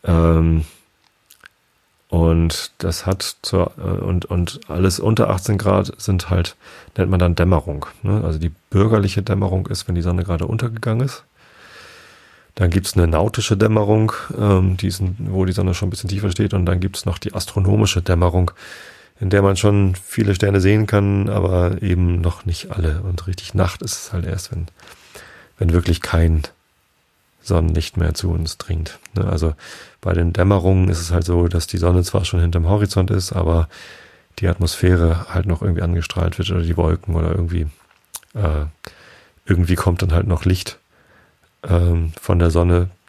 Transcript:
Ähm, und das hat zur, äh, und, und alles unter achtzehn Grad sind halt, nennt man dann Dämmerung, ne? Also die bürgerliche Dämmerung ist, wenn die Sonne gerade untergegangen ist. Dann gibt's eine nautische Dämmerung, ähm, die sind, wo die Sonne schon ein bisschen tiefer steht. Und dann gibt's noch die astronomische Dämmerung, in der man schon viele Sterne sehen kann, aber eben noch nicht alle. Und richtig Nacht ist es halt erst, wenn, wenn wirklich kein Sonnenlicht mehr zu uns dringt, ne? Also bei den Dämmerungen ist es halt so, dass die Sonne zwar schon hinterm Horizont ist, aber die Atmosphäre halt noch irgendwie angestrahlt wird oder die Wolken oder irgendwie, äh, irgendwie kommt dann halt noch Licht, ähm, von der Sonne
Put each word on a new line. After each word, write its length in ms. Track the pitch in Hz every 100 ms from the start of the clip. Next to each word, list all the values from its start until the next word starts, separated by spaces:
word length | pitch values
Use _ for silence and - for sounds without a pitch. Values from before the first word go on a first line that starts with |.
Ähm, 600 | - 85 82 82 82 80 78 - _ _ _ _ _ _ - _ _ _ _ _ _
und 640 | 85 82 82 82 - - _
das 280 | 90 87 -
hat 320 | 95 - -
zur, 300 | - 92 87 -
äh, 40 |
und, 460 | 92 92 92 90 -
und 340 | 87 87 - -
alles 320 | 76 92 90
unter 300 | - 113 104
achtzehn 280 | 95 - 101
Grad 420 | 98 95 95 -
sind 300 | - 95 -
halt, 240 | 90 85 - - - - -
nennt 140 | 92
man 80 | 92
dann 160 | 87
Dämmerung, 520 | 85 87 85 - 71 - -
ne? 200 | 101 104
Also 160 | 87 78
die 140 | 82 78 _
bürgerliche 520 | 98 107 110 98 104
Dämmerung 440 | 101 101 98 92 -
ist, 220 | 95 -
wenn 80 | 87
die 60 |
Sonne 200 | 87 90
gerade 240 | 90 82 -
untergegangen 580 | 113 120 113 113 110
ist. 200 | 135 - _ _ _ - - - - - - - _ _ _
Dann 160 | - 92
gibt's 240 | 87 95
eine 140 | - 85
nautische 480 | 78 104 - - 101
Dämmerung, 560 | 110 110 101 110 110 - - -
ähm, 380 | 104 95 92 92
die 160 | 95
sind, 240 | 90 95 95
wo 260 | 101 95
die 80 | 92
Sonne 220 | 92 92
schon 140 | 90 98
ein 20 |
bisschen 200 | 87 98
tiefer 200 | 98 101
steht. 240 | 95 107
Und 120 | 95 90
dann 120 | 90
gibt's 260 | 95 -
noch 140 | - 87
die 160 | 104
astronomische 680 | 101 - - 92 104 104 -
Dämmerung, 520 | 87 85 87 85 90 - - - - - - _
in 100 | 98
der 140 | 101
man 140 | 98 95
schon 400 | 104 101 95 90
viele 400 | - - 104 92
Sterne 240 | 101 98
sehen 260 | 92 107 104
kann, 420 | 104 101 98 104
aber 540 | 101 90 90 87 92
eben 380 | 98 90 87 87
noch 240 | 87 -
nicht 260 | - 82 -
alle. 300 | - 80 78
Und 260 | 92 87 -
richtig 280 | 90 -
Nacht 280 | 101 90 -
ist 140 | 98 -
es 160 | -
halt 120 | 90
erst, 280 | 87 92 -
wenn, 160 | - 85 _ - - - - - - - _
wenn 140 | 87
wirklich 280 | 85 85 82
kein 420 | - 82 82 80 76 _ _ _ _ _ _ _ _ _
Sonnenlicht 560 | - 90 80 80 78 -
mehr 160 | 80
zu 160 | 76 90
uns 260 | 85 80 -
dringt, 420 | - 80 80 - -
ne? 140 | - -
Also 280 | 82 80 76 - - - _
bei 140 | 90
den 180 | 87 85
Dämmerungen 560 | 87 90 101 90 95 92
ist 120 | 87
es 100 | 82
halt 140 | 87
so, 220 | 85 87 85
dass 200 | 85 -
die 100 | 85
Sonne 260 | 85 90
zwar 220 | 90 98
schon 160 | 87 90
hinterm 300 | 85 85 82
Horizont 400 | 104 104 - 92
ist, 220 | 95 90
aber 360 | 90 85 82 80 - - - - _ _ -
die 100 | 92
Atmosphäre 800 | 85 85 - 92 92 82 82 -
halt 160 | 90
noch 160 | 92 80
irgendwie 220 | - 85
angestrahlt 560 | 87 85 82 - 85 -
wird 120 | 90
oder 120 | 90
die 160 | 82 85
Wolken 360 | 82 87 -
oder 180 | 82 80
irgendwie, 340 | 85 87 85 78 - _ _ _ - _
äh, 320 | - 90 76 76 - - - - - _ _
irgendwie 300 | - 87 85
kommt 260 | 90 - 87
dann 120 | 90
halt 140 | 82 -
noch 200 | 85 -
Licht, 320 | 92 - - _ _ _ _ _ _ _ _ 87
ähm, 460 | 87 87 82 82 78
von 200 | - 87
der 120 | 85
Sonne 380 | 82 87 87 90 -